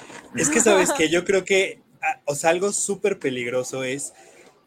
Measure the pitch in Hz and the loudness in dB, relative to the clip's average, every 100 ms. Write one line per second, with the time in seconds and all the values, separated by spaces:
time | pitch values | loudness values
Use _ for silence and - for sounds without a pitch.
0 | - - - - 160 233 220 190 175 185 | -20 -20 -10 -2 0 4 4 4 2 2
1 | 156 175 175 190 185 190 175 - _ - | 2 0 2 0 2 0 0 -6 _ -8
2 | 160 - - 143 165 175 202 208 - 190 | -6 -6 -6 0 2 2 0 -2 -4 -2
3 | 202 190 139 123 120 127 123 131 127 139 | -2 -2 -4 -4 -4 -4 -4 -6 -6 -6
4 | - - - - - _ | -8 -14 -20 -20 -20 _